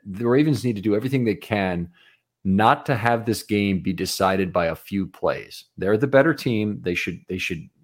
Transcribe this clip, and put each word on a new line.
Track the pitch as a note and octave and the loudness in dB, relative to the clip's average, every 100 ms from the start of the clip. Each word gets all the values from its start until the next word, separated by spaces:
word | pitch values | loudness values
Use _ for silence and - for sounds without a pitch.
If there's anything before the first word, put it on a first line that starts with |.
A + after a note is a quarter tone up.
| - | -14
the | F#2+ A#2+ | -4 2
Ravens | B2+ D#3 B2 | 4 4 2
need | B2 G#2 | 0 -2
to | |
do | G#2 G#2 | 0 0
everything | C3 C3+ A#2 | 0 0 0
they | |
can | G2 - G#2 F#2+ F2 E2+ _ _ _ _ _ | -2 -2 -2 0 -2 -6 _ _ _ _ _
not | G2 F#2+ A2 C#3+ - | 0 4 4 4 0
to | B2 | 0
have | A#2 A#2 A2+ | 2 0 0
this | G#2+ | -2
game | - G#2 G2+ F#2+ | 0 0 2 0
be | F2+ | -2
decided | F2+ F#2 - F#2+ F#2+ F#2+ | -4 -4 0 0 2 0
by | F2 E2 | 0 -2
a | D#2+ | -2
few | - G2 F#2 | -6 -6 -6
plays. | - F2 - - - - - | -4 -2 -2 -6 -18 -18 -6
They're | F#2 A2 | 0 2
the | C3+ | 4
better | C3+ D#3 D3+ | 4 4 2
team. | C3+ A2 G#2+ G2+ | 0 0 -2 -4
They | F2 | -4
should, | F2 - E2+ - | -4 -4 -8 -8
they | F#2 | -8
should | - E2+ - _ | -6 -8 -12 _